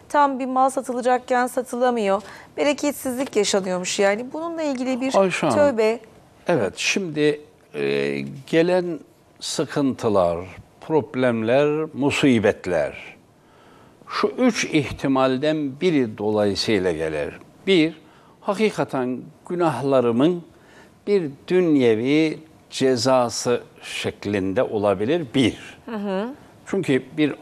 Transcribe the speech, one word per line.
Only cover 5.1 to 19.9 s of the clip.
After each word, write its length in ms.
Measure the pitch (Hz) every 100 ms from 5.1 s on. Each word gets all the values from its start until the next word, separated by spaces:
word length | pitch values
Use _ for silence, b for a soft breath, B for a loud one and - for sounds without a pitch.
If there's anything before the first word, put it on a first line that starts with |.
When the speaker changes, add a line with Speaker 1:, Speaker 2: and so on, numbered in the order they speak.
| 262
Speaker 2:
Ayşe 280 | 190 165 160
Hanım, 80 | 202
Speaker 1:
tövbe. 420 | 294 226 220 233 - - - _ -
Speaker 2:
evet, 240 | 170 98 -
şimdi, 640 | - - 185 151 151 147 - _ _
e, 440 | - 139 143 139 139 139 143 131
gelen 500 | 165 170 180 175 165 - _ _ _
sıkıntılar, 1000 | - - 147 - 139 120 120 101 87 85 92 - - _
problemler, 1080 | - 156 - 127 127 117 110 127 147 151 156
musibetler 1200 | 120 139 - 147 120 104 95 - 85 71 - - - _ _ b b b b b b -
şu 180 | - - -
üç 260 | 247 214
ihtimalden 1160 | - 156 135 - 143 135 131 131 151 156 143 131
biri 380 | 185 151 120 104
dolayısıyla 760 | 104 107 104 95 - 110 92
gelir. 420 | 78 80 76 73 - - - -
Bir, 340 | 190 156 170 B B B B
hakikaten 800 | - 196 214 175 143 139 127 127 - - -
günahlarımın 960 | 175 170 123 139